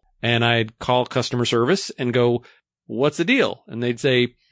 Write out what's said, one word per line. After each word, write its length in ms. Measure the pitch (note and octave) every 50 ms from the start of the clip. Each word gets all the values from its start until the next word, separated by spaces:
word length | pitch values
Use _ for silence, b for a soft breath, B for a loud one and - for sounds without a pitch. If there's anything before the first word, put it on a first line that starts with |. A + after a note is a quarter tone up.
| _ _ _ _
And 240 | - A#2 A#2+ A#2 A#2
I'd 340 | A#2 A#2 A#2 A2+ A2+ - -
call 280 | - - B2 B2 A#2+
customer 400 | - - C3 A#2+ - B2+ A#2+ A#2+
service 420 | - B2+ A#2 A#2+ C3 F#3+ G3 - - - -
and 140 | C3+ B2
go, 300 | A#2 B2+ A#2+ A#2+ A#2+ A#2+ b b b b b _ _ _ _
"What's 320 | - A2 A2+ C#3 D3+ D3+
the 80 | - E3+
deal?" 400 | F#3 C4 C4+ E3 G2 - - _
And 160 | - A#2 A2+
they'd 160 | A#2+ A#2+ A#2+ A#2
say, 340 | - C#3 B2+ B2 B2 A#2+ - _ _ _